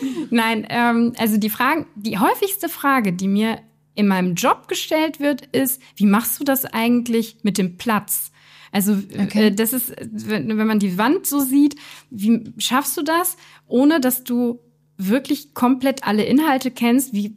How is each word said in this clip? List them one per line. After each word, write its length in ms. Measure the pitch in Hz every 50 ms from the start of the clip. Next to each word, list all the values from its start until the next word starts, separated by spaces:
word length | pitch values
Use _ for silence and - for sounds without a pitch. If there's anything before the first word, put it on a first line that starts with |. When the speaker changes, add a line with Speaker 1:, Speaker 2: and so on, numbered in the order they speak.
| 277 269 247 339 285 -
Speaker 1:
Nein, 360 | 233 233 226 226 226 220 - -
ähm, 440 | - 240 240 240 233 233 233 233 233
also 200 | - 226 220 220
die 120 | 214 214 214
Fragen, 360 | - - 247 269 311 330 - - -
die 220 | 208 202 - - 190
häufigste 500 | 240 349 494 - 403 392 - - - 339
Frage, 440 | - - - 277 269 254 214 196 175
die 140 | 180 190
mir 320 | 196 196 208 220 226 220 - - _ _ _ _ _ _
in 120 | 208 208
meinem 280 | 196 190 185 185 185 170
Job 320 | 175 - 294 415 - -
gestellt 520 | - 370 - - - 320 311 311 320 - -
wird, 260 | 285 285 294 254 - - -
ist, 260 | 269 269 262 - - - - _
„Wie 100 | - 202
machst 340 | 208 196 220 233 - - -
du 40 | 294
das 220 | 269 269 262 -
eigentlich 720 | - - 220 226 240 240 240 233 240 226 233 226 226 - _ -
mit 140 | 208 -
dem 200 | 214 185 180 180
Platz?“ 540 | - - 247 214 202 196 - - - - - _ _ _ - - - - -
Also, 220 | - 202 185 208 214 196 196 - - -
Speaker 2:
Okay. 280 | 202 - - 214 214
Speaker 1:
äh, 40 | 214
das 200 | 196 208 226 220 262
ist, 200 | 254 - - - - - 226
wenn, 460 | 220 208 214 208 214 190 - 220 220
wenn 100 | 214 220
man 120 | 220 220 208
die 180 | 208 196 180
Wand 300 | 190 214 254 330 392 -
so 120 | - 277 285
sieht, 360 | 277 254 269 285 294 285 285 - - - - - - -
„Wie 440 | 254 202 196 220 233 233 - - -
schaffst 400 | - - - 233 262 254 - -
du 60 | 359 294
das, 340 | 311 320 339 359 - - - - - - - _
ohne 320 | - - 240 277 294 330 320
dass 240 | 254 254 247 - -
du 360 | - 240 240 247 233 240 - _ _ _ _ _ _ _
wirklich 560 | - 185 190 220 277 277 - 302 - - - -
komplett 540 | - 247 247 269 254 262 277 269 - -
alle 160 | 208 208 208 202
Inhalte 480 | - 240 285 311 311 262 262 262 254
kennst? 420 | 247 - 240 233 240 269 269 - 226
Wie 220 | 202 202 214 220